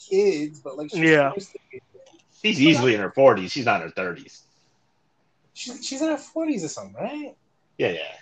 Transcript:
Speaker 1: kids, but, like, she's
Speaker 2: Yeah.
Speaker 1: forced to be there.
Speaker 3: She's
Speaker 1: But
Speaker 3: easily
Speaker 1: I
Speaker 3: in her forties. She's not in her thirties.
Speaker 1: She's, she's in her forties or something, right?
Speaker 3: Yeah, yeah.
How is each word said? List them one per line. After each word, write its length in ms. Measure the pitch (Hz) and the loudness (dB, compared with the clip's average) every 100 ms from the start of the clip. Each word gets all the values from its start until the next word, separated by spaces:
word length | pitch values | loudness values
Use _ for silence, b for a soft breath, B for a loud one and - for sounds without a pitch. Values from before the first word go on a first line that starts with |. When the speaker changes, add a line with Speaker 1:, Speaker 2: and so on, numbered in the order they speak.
| - | -2
Speaker 1:
kids, 520 | 190 208 151 151 151 | 2 2 0 -6 -10
but, 160 | 143 147 | -14 -12
like, 120 | 151 | -8
she's 120 | 185 | 2
Speaker 2:
Yeah. 300 | 160 151 139 | 4 6 4
Speaker 1:
forced 200 | 202 - | -2 -14
to 80 | - _ | -20 _
be 120 | 381 _ | -20 _
there. 100 | - - _ _ _ | -20 -20 _ _ _
Speaker 3:
She's 220 | 214 175 | -4 4
Speaker 1:
But 60 | 156 | 4
Speaker 3:
easily 220 | 139 127 | 6 4
Speaker 1:
I 20 | |
Speaker 3:
in 60 | 107 | 2
her 100 | 92 | -2
forties. 400 | 135 135 98 92 | 6 6 6 -2
She's 140 | 147 | -4
not 160 | 113 98 | -2 -2
in 80 | 85 | -4
her 40 | |
thirties. 500 | - 92 85 92 - _ _ _ _ _ _ _ _ _ _ _ | -6 -6 -8 -16 -20 _ _ _ _ _ _ _ _ _ _ _
Speaker 1:
She's, 320 | - 240 - | -18 -16 -14
she's 160 | - 269 | -10 -4
in 60 | 320 | -4
her 100 | 294 | -4
forties 460 | - 320 320 233 | -6 -6 -4 -4
or 60 | 156 | -6
something, 260 | 113 98 | -10 -14
right? 400 | 98 214 302 285 - _ _ _ - | -10 -10 -10 -14 -16 _ _ _ -4
Speaker 3:
Yeah, 120 | 113 | -4
yeah. 240 | 82 73 - | -4 -10 -16